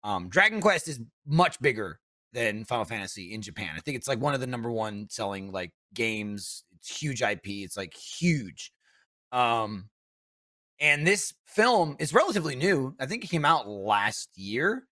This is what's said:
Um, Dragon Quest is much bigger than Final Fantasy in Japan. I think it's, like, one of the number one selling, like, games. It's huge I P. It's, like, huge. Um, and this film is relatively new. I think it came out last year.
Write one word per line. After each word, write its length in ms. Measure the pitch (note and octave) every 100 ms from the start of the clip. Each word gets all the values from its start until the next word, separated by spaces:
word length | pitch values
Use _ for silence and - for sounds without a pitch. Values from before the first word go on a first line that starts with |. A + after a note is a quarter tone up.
Um, 260 | G#2 G2 F2+
Dragon 320 | C3 G#3 G#3+
Quest 280 | G#3 F3 -
is 100 | C3+ A#2 _
much 360 | D3 D#3 F3 -
bigger 400 | C3+ A2 F#2+ - _ _ _
than 320 | A#2+ A#2 G#2
Final 200 | G#2+ A#2+
Fantasy 480 | A2+ A2+ G2 - F2+
in 80 | A2
Japan. 340 | G#2 F2 F#2+ D#2
I 40 |
think 160 | - C3
it's, 120 | C3+
like, 100 | B2+
one 160 | D3
of 60 | C#3
the 80 | B2+
number 240 | B2 A#2
one 340 | A2+ A2 G#2 G#2
selling, 440 | - G2+ G2 G2
like, 180 | F#2+ F2+ _ _
games. 720 | - A2+ G#2+ G#2 G#2 - - _
It's 240 | _ - -
huge 220 | D3+ B2
I 140 | A2+ G2+
P. 260 | G#2 G2+
It's, 140 | F#2+ -
like, 180 | F2+
huge. 760 | - - - F3 D3+ G2 - - _ _ _ _ _ _
Um, 580 | B2 B2 A#2 G#2+ G#2 G#2 _ _ _ _ _ _ _ _ _
and 260 | D3 D3 D#3+
this 260 | G3+ - - _
film 480 | - A#3 A3+ D#3+ C#3
is 120 | D3+
relatively 440 | F#3 F#4 G#3 D#3 B2+
new. 400 | F3 E3 C3 -
I 80 | C3+
think 160 | A3+
it 60 | G#3
came 140 | E3
out 240 | D3 D#3+ G#2
last 600 | G2+ G2 G#2 G#2 - - -
year. 520 | F#2+ A2+ F3 C4 _